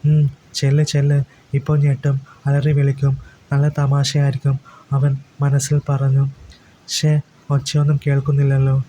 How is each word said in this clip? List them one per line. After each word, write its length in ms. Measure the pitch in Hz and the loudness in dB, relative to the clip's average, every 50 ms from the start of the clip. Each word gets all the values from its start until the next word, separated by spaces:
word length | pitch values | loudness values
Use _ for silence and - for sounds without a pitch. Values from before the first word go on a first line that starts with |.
"ഉം, 220 | - 147 156 151 147 135 - _ _ - - | 2 2 2 2 2 0 -2 _ _ -14 -8
ചെല്ല് 300 | - 143 135 139 151 151 | -2 0 0 2 2 0
ചെല്ല്, 340 | - - 143 139 143 143 143 135 - _ _ _ _ - | 0 0 0 0 2 0 0 -2 -4 _ _ _ _ -6
ഇപ്പോൾ 220 | 139 139 - 151 147 | -4 -2 0 0 2
ഞെട്ടും, 380 | 143 143 135 131 - 143 139 135 135 - - - | 2 2 0 0 -2 -2 -2 -2 -6 -10 -20 -8
അലറി 300 | _ 139 143 143 135 156 | _ -2 0 0 2 0
വിളിക്കും, 420 | 147 143 139 139 135 135 139 139 135 - - - - _ _ | 2 2 0 0 0 0 0 -2 -2 -2 -8 -20 -20 _ _
നല്ല 200 | _ 139 139 143 151 | _ -2 0 0 0
തമാശയായിരിക്കും," 880 | 147 - 143 135 139 143 139 - - 147 143 139 123 131 - 139 135 135 - - - - - _ | 0 0 0 0 0 0 0 0 0 0 0 0 -2 -2 -2 -2 -2 -2 -6 -16 -20 -20 -8 _
അവൻ 200 | 139 135 139 143 135 135 - _ _ - | -2 0 0 0 0 -4 -8 _ _ -4
മനസ്സിൽ 380 | 135 143 139 139 135 - 147 143 - | -2 0 0 0 0 0 -2 -2 0
പറഞ്ഞു. 400 | - 139 131 139 135 131 139 139 139 - - - - - _ _ - _ _ _ - | -2 -2 -2 0 2 2 2 0 0 -4 -12 -20 -20 -20 _ _ -20 _ _ _ -10
"ശ്ശേ, 240 | - - - 151 151 147 - _ _ _ _ - | -6 -2 0 0 0 0 -2 _ _ _ _ -2
ഒച്ചയൊന്നും 480 | 143 135 135 - - 147 147 147 151 139 | -2 -2 -2 -2 -2 0 2 2 0 0
കേൾക്കുന്നില്ലല്ലോ." 760 | - 143 139 139 135 143 143 139 143 139 139 131 135 135 135 135 131 | 0 0 -2 0 0 0 0 2 2 2 2 2 2 2 0 0 -2